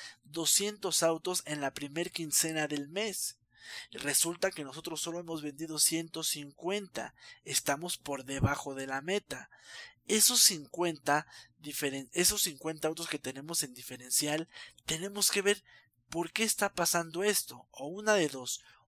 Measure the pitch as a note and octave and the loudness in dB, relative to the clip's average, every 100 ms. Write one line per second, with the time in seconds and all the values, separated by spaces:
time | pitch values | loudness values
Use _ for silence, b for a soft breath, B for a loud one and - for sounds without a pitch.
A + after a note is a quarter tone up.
0 | B B - D3+ D#3+ - G3+ G#3 G3 - | B B -10 -2 4 4 4 -2 0 4
1 | E3 D#3+ F3+ F3+ - D3+ C#3 - C#3+ D3 | 4 2 0 -2 -2 -2 -2 -4 -6 -4
2 | E3+ - D#3+ - D#3+ D#3+ D3+ D3 C#3+ F3 | -4 -4 0 2 2 0 -2 -2 -4 -4
3 | A3 F#3 - - _ B B B B - | -4 -4 -6 -8 _ B B B B -8
4 | C#3+ - E3+ F3 F#3+ E3+ C#3 C#3 E3+ D#3+ | 0 2 2 2 0 0 -8 -10 -8 -6
5 | E3+ E3+ E3+ D#3+ D3 C#3 D#3+ D#3 - E3 | -4 -6 -6 -6 -6 -6 -6 2 2 2
6 | E3 D#3+ D#3+ D3+ C#3+ - E3+ G3+ F#3+ - | -2 -4 -4 -4 -6 -8 -4 -4 -4 -8
7 | A#2 B B B - C#3 - C#3+ F3 - | -8 B B B -4 0 0 -2 -4 -6
8 | - C#3 C3 C#3 C#3 C#3+ C#3 C3+ C3+ C3+ | -6 -6 -4 0 2 2 -4 -8 -6 -4
9 | D3+ G3+ - C3 - B B B B B | -2 -2 -2 -8 -12 B B B B B
10 | - A3 A3 B3 - F3 C#3 - F3 D#3 | 0 4 6 8 6 4 -4 -2 -2 0
11 | - D3 D#3 B B _ D3 - D3 C3+ | 2 2 2 B B _ -10 -4 -2 -2
12 | C3+ E3+ F3+ G#3 F3 C#3 D#3+ D#3+ D#3+ D#3+ | -2 2 4 4 0 -2 -6 -2 -2 -2
13 | E3 D3 C3 C3 D3 E3+ C#3+ B2 - B2+ | -4 -4 -6 -8 -4 -2 -2 -6 -12 -12
14 | B2+ - D3 D3+ E3 B B B - D#3+ | -2 0 2 0 -2 B B B -6 -4
15 | G3 G3+ G3 G3+ G3 G#3 b b b _ | -4 0 2 4 4 2 b b b _
16 | _ E3 E3 - A3 - G3+ - E3+ F3 | _ -4 -2 0 0 2 0 2 2 2
17 | E3 D#3+ G#3 G3+ - B2 - - C#3+ F#3 | 0 0 2 2 0 -8 -16 -12 -10 -2
18 | G#3+ G#3 D3+ C3+ B2 - B B | 4 6 4 0 -6 -8 B B